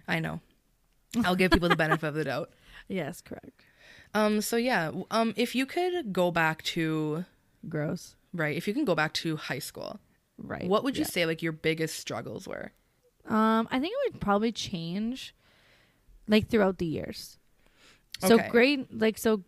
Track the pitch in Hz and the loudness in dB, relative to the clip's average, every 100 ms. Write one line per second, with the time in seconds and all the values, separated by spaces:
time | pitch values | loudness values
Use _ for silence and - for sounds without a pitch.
0 | - 170 160 160 - _ _ _ _ _ | -4 -4 -2 -6 -12 _ _ _ _ _
1 | _ 226 190 185 185 202 170 165 156 156 | _ 0 2 4 6 6 4 2 2 0
2 | 156 151 147 127 180 _ - - - 190 | -2 -4 -4 -4 -8 _ -20 -20 -8 -6
3 | 143 175 - - - - _ _ - - | -6 -8 -14 -16 -16 -20 _ _ -20 -20
4 | - 214 214 214 208 233 247 214 160 160 | -6 0 2 2 0 0 2 2 0 -2
5 | - 214 226 208 240 240 269 349 359 359 | -2 0 2 2 0 0 -2 -2 -2 -2
6 | 240 185 180 170 160 160 - - 160 156 | -2 0 2 4 2 0 -4 -2 -2 0
7 | 151 151 180 _ _ _ - 156 151 180 | -2 -4 -8 _ _ _ -10 -6 -4 -6
8 | - - _ 175 151 147 214 233 269 156 | -10 -20 _ -4 -2 -2 -2 0 0 2
9 | 156 - 165 156 - 131 - - - - | 0 -2 -4 -4 -4 -8 -8 -10 -12 -12
10 | _ _ _ - - - 180 202 277 - | _ _ _ -16 -10 -6 0 0 0 -2
11 | 311 185 165 165 165 156 160 160 160 - | -2 0 0 0 -4 -2 -2 -2 -2 -6
12 | - 113 - 107 - - - - _ _ | -8 -8 -8 -10 -10 -10 -12 -16 _ _
13 | _ _ - 220 220 226 226 254 320 523 | _ _ -2 2 4 2 0 -2 -2 -2
14 | 508 - 202 202 226 - - 180 165 190 | -2 -2 2 2 2 -2 -6 -6 -4 -4
15 | 220 262 - - _ _ _ _ _ _ | -4 -6 -12 -18 _ _ _ _ _ _
16 | _ - - 214 - 220 196 185 170 143 | _ -14 2 4 4 4 4 2 -2 -4
17 | - - - - _ _ _ _ - - | -6 -10 -16 -20 _ _ _ _ -20 -20
18 | _ - 190 226 - 233 262 285 - 220 | _ 0 6 6 6 4 6 4 -2 0
19 | 220 208 226 214 | 0 2 2 2